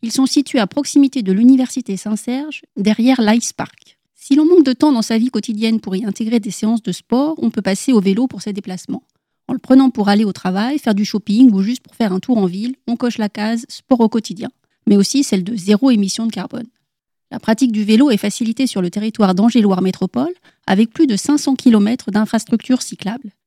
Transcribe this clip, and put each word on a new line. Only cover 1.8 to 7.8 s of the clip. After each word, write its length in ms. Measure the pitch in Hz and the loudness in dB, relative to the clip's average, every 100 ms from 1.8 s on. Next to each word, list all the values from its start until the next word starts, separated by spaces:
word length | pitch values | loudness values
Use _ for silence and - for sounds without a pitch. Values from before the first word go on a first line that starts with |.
| 240 190 | -8 -8
Saint-Serge, 640 | 208 214 - 254 302 - - - | -6 -6 -6 -6 -8 -14 -14 -4
derrière 440 | 202 214 240 254 | -2 2 2 2
l'Ice 320 | 214 233 - | 2 0 -2
Park. 440 | - - _ _ _ _ _ | -8 -12 _ _ _ _ _
Si 180 | - | -2
l'on 120 | 277 311 | 2 6
manque 200 | 359 269 | 6 4
de 60 | |
temps 200 | 240 302 | 2 2
dans 100 | 247 | 2
sa 160 | 214 226 | 0 0
vie 120 | 247 | 0
quotidienne 480 | 220 202 208 226 220 | -2 -6 -4 -2 -2
pour 160 | 208 | -2
y 100 | 185 | -4
intégrer 360 | 220 190 220 233 | -4 -6 -2 -2
des 100 | 202 | -2
séances 320 | - 220 226 | -4 -2 -2
de 80 | 190 | -4
sport, 460 | 175 - 240 294 320 | -8 -2 0 0 -2
on 120 | 226 | -4
peut 120 | 226 | -2
passer 300 | 196 196 | -2 -2